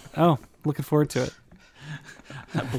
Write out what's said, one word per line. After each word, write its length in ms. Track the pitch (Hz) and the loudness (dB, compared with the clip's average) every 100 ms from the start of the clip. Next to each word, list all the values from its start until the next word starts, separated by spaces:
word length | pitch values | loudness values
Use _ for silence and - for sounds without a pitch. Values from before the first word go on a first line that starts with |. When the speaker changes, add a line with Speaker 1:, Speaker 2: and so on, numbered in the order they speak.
| - 147 | -6 2
Speaker 1:
Oh, 240 | 170 143 - _ | 4 4 -4 _
looking 200 | 151 143 | -4 -4
forward 260 | - 151 147 | 2 2 2
to 120 | 127 | 0
it. 100 | 127 - _ - - - 143 147 | -2 -6 _ -20 -20 -20 -14 -14
Speaker 2:
<laughs> 600 | - - - 135 - 151 | -14 -20 -18 -18 -6 -4
A 80 | 127 | -4